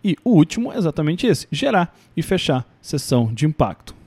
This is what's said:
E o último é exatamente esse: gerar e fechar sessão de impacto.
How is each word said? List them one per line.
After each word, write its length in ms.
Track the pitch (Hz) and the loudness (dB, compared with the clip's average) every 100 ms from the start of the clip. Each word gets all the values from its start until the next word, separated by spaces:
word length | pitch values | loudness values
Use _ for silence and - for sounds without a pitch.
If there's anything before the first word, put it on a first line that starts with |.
E 140 | 202 160 | -2 -2
o 80 | 254 | 4
último 420 | 196 170 - 254 | 6 6 0 -6
é 40 | - | -2
exatamente 500 | 170 156 151 175 247 | -2 -2 -2 0 0
esse: 180 | 151 - | 0 -2
gerar 440 | 147 269 202 175 _ _ - | -4 0 0 0 _ _ -8
e 60 | |
fechar 440 | - 185 - 131 - _ | -2 -2 0 -2 -4 _
sessão 500 | - 143 - 127 113 | -8 -8 0 0 0
de 140 | 113 | 0
impacto. 480 | 151 156 104 - - - | -2 0 -2 -2 -20 -20